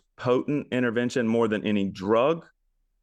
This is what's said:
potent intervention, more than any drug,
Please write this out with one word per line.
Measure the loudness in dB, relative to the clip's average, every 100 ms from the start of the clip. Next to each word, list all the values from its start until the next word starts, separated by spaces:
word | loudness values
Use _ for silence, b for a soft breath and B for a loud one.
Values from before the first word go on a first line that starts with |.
| -20 -8
potent | 0 0 0 -4 -4
intervention, | -2 0 0 -2 -2 0
more | 2 2
than | 0 0
any | 0 0
drug, | -4 0 2 2 0 -6 _ _ _ _ _